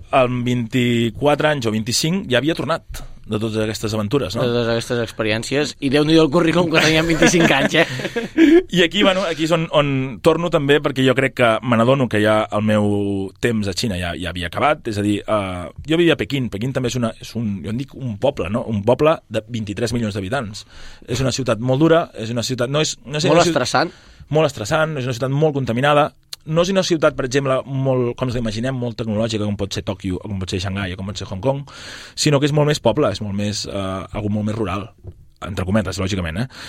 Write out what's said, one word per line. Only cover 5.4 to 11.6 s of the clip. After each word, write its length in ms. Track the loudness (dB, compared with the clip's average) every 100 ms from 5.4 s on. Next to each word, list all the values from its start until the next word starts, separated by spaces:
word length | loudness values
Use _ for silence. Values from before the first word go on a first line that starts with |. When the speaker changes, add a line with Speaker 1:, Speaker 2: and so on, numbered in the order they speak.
| -2 -2 -2 -2 0
Speaker 2:
I 60 |
Déu-n'hi-do 300 | 2 4 6 6
el 60 |
currículum 380 | 4 2 2 2
que 80 | 4
teníem 240 | 4 4 2
vint-i-cinc 400 | 4 4 4 4
anys, 220 | 4 2 2
eh? 80 | 0 -2 -6 -6 -4
Speaker 1:
<laughs> 480 | 4 6 6 4 2
I 40 |
aquí, 200 | 2 4 2
bueno, 160 | 2 0
aquí 160 | -2 0
és 80 |
on, 140 | 0 2
on 200 | 2 2 0 -2 0 2
torno 240 | 2 2
també, 300 | 0 4 2
perquè 240 | 2 2 2
jo 80 |
crec 220 | 4 2 2
que 120 | 2 2